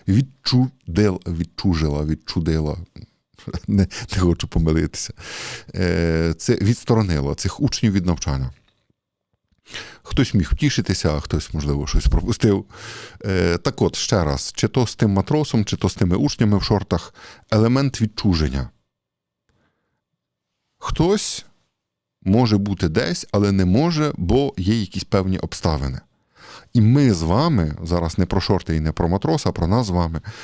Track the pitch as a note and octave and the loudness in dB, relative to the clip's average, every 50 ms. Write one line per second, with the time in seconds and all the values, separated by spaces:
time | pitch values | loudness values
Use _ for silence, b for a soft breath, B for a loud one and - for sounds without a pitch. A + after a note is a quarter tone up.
0 | B - F#2+ A2+ C#3 - - _ _ - B2 B2 B2+ C3 - _ _ - E2+ F#2+ | B 2 2 2 2 0 -6 _ _ 0 2 2 2 2 -2 _ _ -4 0 2
1 | G#2+ G2+ F#2 - - - E2+ E2 E2 - _ - - G2 E2+ D#2 D#2 D2+ D2 D2 | 2 2 2 -2 -4 -6 -4 -4 -4 -6 _ -2 0 0 2 2 2 0 0 0
2 | D2+ D2+ D#2 - - - - F2+ D#2+ E2 D#2+ D#2+ D2+ D2 D2+ E2+ E2+ - _ - | 0 -2 -2 -4 -6 -6 -4 -2 0 0 0 0 0 -2 -4 -6 -10 -16 _ -20
3 | - - _ _ _ _ _ - - - - - - - G#2 G2 F#2+ B B B | -20 -20 _ _ _ _ _ -18 -14 -12 -10 -10 -4 0 2 2 2 B B B
4 | B - - - F2+ F2 E2+ - - - - E2+ D#2+ D#2 D#2 D#2+ D#2+ - - - | B -6 -2 0 2 2 2 0 -2 -4 -2 0 2 2 2 2 0 -2 -4 -8
5 | - - - B B B B B B B B B B B - - F#2 F2 F2 E2+ | -12 -12 -14 B B B B B B B B B B B -6 -2 -2 0 0 0
6 | E2+ E2 D#2+ D#2+ E2 E2 E2 - - - A#2+ - - G#2 A#2 - - - A#2+ A2 | 0 0 0 0 0 0 -2 -2 -2 -2 0 2 2 0 0 0 0 0 2 2
7 | G#2+ F#2 E2 D2 C2+ C#2 - - - F#2+ - - D3 C3 - - - A2 F#2+ G2+ | 2 2 0 0 0 -2 -4 -4 -4 -6 -4 -2 -2 -2 -2 0 0 0 0 2
8 | F2 F2+ E2+ - - E2 C#2 C2+ C2 B1 - _ _ _ _ _ _ _ _ _ | 0 0 -2 -2 -2 -4 -2 -2 -4 -6 -8 _ _ _ _ _ _ _ _ _
9 | _ _ _ _ _ _ _ _ _ _ _ _ B B B B B B B B | _ _ _ _ _ _ _ _ _ _ _ _ B B B B B B B B
10 | B - - - C3 - - G#2 E2+ - - - D3 C#3+ - - G2 - F#2+ - | B -4 0 0 0 2 2 0 0 0 0 0 0 0 0 0 -2 -2 -4 0
11 | - F2 D2+ D2+ - - - D#2 - - - D#2 C#2+ C#2+ C#2+ C#2+ C#2+ D2 - C#2+ | 0 0 0 0 -2 -4 -4 -4 -4 -4 -6 -4 -2 -2 -2 -2 -2 0 0 2
12 | - - - E2+ F2+ - A#2 - - A2 G2 G2 - B B B B B B B | 2 2 2 2 0 -2 -2 0 2 2 2 2 -2 B B B B B B B
13 | B B B B - G2+ F#2+ F2+ F2+ F2 E2+ F2 - C#3 C3+ - G#2 E2+ - - | B B B B -6 -2 0 2 2 2 0 0 -2 -4 -2 0 0 0 0 -2
14 | - - - G2 E2 D2 C#2 C#2 - - - - - G#2+ - C3 B2 - - - | -2 0 0 2 2 0 0 -2 -4 -8 -4 -4 -4 0 0 0 0 0 0 0
15 | A#2+ G#2 G2 G2 F#2+ - C#3+ D3+ D3+ - - A2+ G2+ - - - - F#2+ - - | 0 2 2 2 0 0 0 0 0 0 0 -2 0 -2 -2 -2 -2 -2 0 0
16 | G#2 F2 F2 G#2+ C#3+ C#3+ - - A#2 G#2 G2+ G2 - - A2 G2 F#2+ - F#2 E2+ | 0 0 2 2 0 0 0 0 2 2 2 2 2 2 0 0 0 -2 -2 -4
17 | - - B B B B B B B _ A2 G#2+ A2 A#2 B2+ C3+ C#3 C3+ - - | -4 -8 B B B B B B B _ 2 2 4 4 4 2 2 0 0 -2
18 | A2 G#2 - - - G#2 F2 D#2+ D#2 C2+ C2 C#2 B1+ A#1+ - _ _ _ _ _ | -2 -2 -2 -2 0 2 2 2 2 0 0 -2 -4 -6 -10 _ _ _ _ _
19 | _ _ _ _ _ _ _ _ _ _ _ _ _ _ _ _ _ _ _ _ | _ _ _ _ _ _ _ _ _ _ _ _ _ _ _ _ _ _ _ _
20 | _ _ _ _ _ _ _ _ _ _ _ _ _ _ _ _ - - - - | _ _ _ _ _ _ _ _ _ _ _ _ _ _ _ _ -8 -6 -2 0
21 | D#3+ F3+ G#3 G#3 - - - - - - _ _ _ _ _ _ _ _ _ _ | 2 2 2 0 0 -4 -8 -10 -12 -16 _ _ _ _ _ _ _ _ _ _
22 | _ _ _ _ - F#2 G2 A#2+ B2+ A2 G#2+ G2+ G2+ G#2 G2 - F#2+ E2 D#2 G#2+ | _ _ _ _ 0 2 4 4 4 4 4 2 2 0 -2 0 -2 0 0 0
23 | C3+ E3+ F3 - - - - G2+ G2+ G2+ G2 F#2+ F#2 F2+ F#2 A#2+ D#3 F3 E3 D3+ | -2 -2 -4 -6 -6 -2 0 2 2 2 4 2 4 4 4 4 2 2 2 0
24 | D3+ D3 - - F#2 F2 A2 C3+ C#3+ C#3 - - F2+ G2 A2+ A#2 G2+ - - G2 | 0 -2 -2 -4 -2 2 2 2 2 0 -2 -2 0 0 0 0 0 -4 -6 -10
25 | - - - G2 F#2 F#2+ F#2+ - - E2 - - - F2 D#2 C#2 C#2 C2+ B1+ C2 | -6 0 0 0 2 0 -2 -2 -4 -6 -8 -4 -2 0 0 0 -2 -4 -6 -8
26 | - _ _ B B B B B B B B B B B _ A#2+ G#2+ A2 B2 C#3+ | -12 _ _ B B B B B B B B B B B _ 4 6 6 6 6
27 | C#3+ B2 G2+ E2 E2 D#2+ F2+ G#2+ B2+ E3+ D3+ G#2 D#2+ D2+ D2+ E2 E2+ E2 F2 F2 | 6 4 4 2 2 2 2 2 2 2 2 2 0 0 -2 -6 -4 -2 -2 0
28 | E2+ E2 - - F2+ - - F#2+ - - G#2 F2 - - D#2+ D#2 D#2 D#2 D#2 - | 0 -2 0 -2 -2 0 0 -2 0 2 0 0 0 -2 -2 0 0 -2 -2 0
29 | F2 E2+ F2+ G2+ - D3 D#3+ D3 - F#2 - - E2+ E2 G2+ B2 B2 G2+ F2 F2 | 0 0 0 0 0 0 0 0 0 -2 -2 0 0 0 2 0 0 0 0 0
30 | E2+ D#2+ D#2+ D#2+ B G#2+ B B | 0 0 -2 -6 B -10 B B